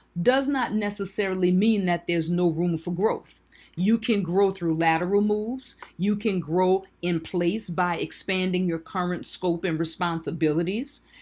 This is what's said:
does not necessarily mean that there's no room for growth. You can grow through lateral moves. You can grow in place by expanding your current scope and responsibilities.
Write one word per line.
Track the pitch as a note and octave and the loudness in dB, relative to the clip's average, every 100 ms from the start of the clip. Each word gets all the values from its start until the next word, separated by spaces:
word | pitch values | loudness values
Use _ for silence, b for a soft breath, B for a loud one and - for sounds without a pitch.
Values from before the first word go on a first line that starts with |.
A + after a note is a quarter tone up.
| b F3 | b 0
does | F3 C4 C4+ | 2 4 2
not | C#4 A#3+ | 0 0
necessarily | G#3+ G#3 G#3 G3 - G3 F#3 F3+ | -2 -2 -4 -6 -2 -2 2 2
mean | F#3 A3 G#3+ F3+ | 4 4 4 2
that | E3+ - | -2 0
there's | E3+ D#3 | -2 0
no | F3 F3 | 2 2
room | D3+ F3 E3 | 2 0 -2
for | F3 | -4
growth. | E3+ G#3 D3+ - - _ b b - | 0 0 -2 -8 -20 _ b b -2
You | F#3 A3 | 2 2
can | - G#3 | 2 0
grow | E3 F3+ G3 | 2 2 2
through | F#3 E3+ | 2 -2
lateral | D#3+ E3 D#3+ F3+ G3+ | 2 2 2 2 2
moves. | G#3 G#3+ G#3+ C4 - - B B | 2 0 -2 -8 -10 -18 B B
You | G3 G#3 | -2 0
can | G#3+ F#3 | 0 -2
grow | C#3+ F3 F#3 F#3+ F#3+ - | 0 2 4 2 -2 -6
in | F3 E3+ | -2 -2
place | - F3+ F3 G#3+ - | -2 0 0 -2 -4
by | E3+ F3 E3+ | -2 0 0
expanding | E3 - - F#3 F#3 F3+ F3+ | -2 -4 -2 0 0 0 0
your | E3 | -2
current | - F#3+ F3+ F3+ - | -4 -4 -2 -4 -6
scope | - F#3 E3+ | -4 -2 0
and | F3+ D#3 | 0 -2
responsibilities. | D#3+ - F3 E3 - D3+ D#3 D3+ E3+ G#3 C#4 - b b | -2 -2 -2 -2 -4 0 0 2 0 -2 -6 -12 b b